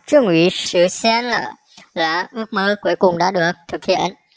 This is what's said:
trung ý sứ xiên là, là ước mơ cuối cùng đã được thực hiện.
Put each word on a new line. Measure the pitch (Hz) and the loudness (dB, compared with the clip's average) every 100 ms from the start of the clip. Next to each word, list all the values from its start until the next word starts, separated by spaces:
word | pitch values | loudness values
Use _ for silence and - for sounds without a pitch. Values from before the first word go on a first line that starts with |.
| - | 2
trung | 294 214 | 2 4
ý | 165 180 | 4 2
sứ | - - 180 180 | 0 -2 2 0
xiên | - 226 226 240 | 0 0 0 -2
là, | 208 135 - _ - - | -4 -6 -14 _ -20 -14
là | 180 160 175 - | -4 -2 -2 -6
ước | 233 214 | -10 -6
mơ | 202 202 208 | -2 -2 -2
cuối | - 262 | -2 2
cùng | 185 170 | 0 2
đã | 180 | 0
được | 190 165 - - | 2 -2 -4 -12
thực | - - | -10 -2
hiện. | 175 175 - _ | -2 -2 -6 _